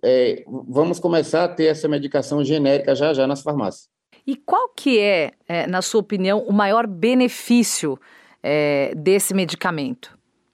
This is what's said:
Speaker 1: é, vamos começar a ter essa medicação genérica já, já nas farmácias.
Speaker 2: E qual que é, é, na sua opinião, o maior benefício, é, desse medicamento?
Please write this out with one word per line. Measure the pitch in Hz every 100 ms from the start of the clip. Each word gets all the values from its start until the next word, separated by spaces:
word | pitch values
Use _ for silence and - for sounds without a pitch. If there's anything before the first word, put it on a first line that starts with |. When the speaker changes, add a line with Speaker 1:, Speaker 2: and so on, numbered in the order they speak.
Speaker 1:
é, | 117 127 123 - - 127 -
vamos | 127 165 175
começar | 175 170 151 160 175
a |
ter | 175 156
essa | 156 156
medicação | 147 139 143 131 147
genérica | 135 156 139 143 139
já, | 131 151
já | 139 131
nas | 139
farmácias. | 151 143 101 - _ _ _ _ -
Speaker 2:
E | 269
qual | - 370 494 -
que | 285 233
é, | 208 185 147 - -
é, | 170 156
na | 185
sua | 185 220
opinião, | - 202 185 208
o | 240
maior | 202 202 220 233
benefício, | 180 220 254 247 - - 240 226 - 156 131 _ - _ _
é, | - 147 147 143 139 160
desse | 151 196 196
medicamento? | 190 175 - 185 160 135 123 - _ _ _ _